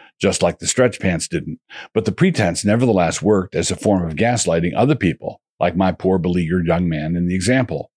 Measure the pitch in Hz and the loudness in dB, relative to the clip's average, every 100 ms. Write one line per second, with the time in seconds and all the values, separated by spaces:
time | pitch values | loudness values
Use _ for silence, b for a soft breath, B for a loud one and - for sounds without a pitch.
0 | B - 101 - 87 - - - 120 - | B -4 -2 2 0 -2 -4 2 0 0
1 | 95 82 - 82 - 80 _ B B 110 | -2 -2 -4 -6 -6 -14 _ B B -2
2 | 104 - 185 170 90 85 101 113 127 95 | -2 2 2 2 0 0 0 2 4 4
3 | 85 - 95 104 87 85 85 92 107 95 | 2 0 2 2 0 -2 -2 0 0 2
4 | 82 78 113 120 87 82 87 - 127 135 | 0 0 0 0 0 0 0 0 0 2
5 | 90 - - - _ - 90 87 95 85 | 0 -2 -8 -12 _ -4 -2 2 0 0
6 | 92 95 87 87 82 90 85 85 87 78 | 0 0 0 0 0 0 0 0 0 -2
7 | 78 87 87 92 92 131 120 76 - | -2 -2 -2 -2 0 0 0 -4 -10